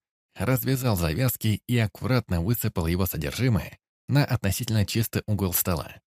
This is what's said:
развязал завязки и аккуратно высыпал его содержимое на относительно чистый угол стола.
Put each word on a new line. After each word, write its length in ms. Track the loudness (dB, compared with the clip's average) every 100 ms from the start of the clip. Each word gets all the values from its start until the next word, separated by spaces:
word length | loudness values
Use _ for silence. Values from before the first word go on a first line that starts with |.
| _ _ _ -6
развязал 600 | 0 0 0 0 2 2
завязки 640 | 2 2 0 0 0 0 0
и 100 | 2
аккуратно 640 | 2 -2 0 0 2 0
высыпал 460 | 0 0 -2 -2 0
его 200 | 0 0
содержимое 720 | -2 -4 -2 0 0 -2 -12 _ _ 0
на 160 | 2
относительно 640 | 2 0 0 -2 0 0 2
чистый 360 | 0 0 -2 -2
угол 260 | -2 0
стола. 480 | 0 0 -2 -4 -14 _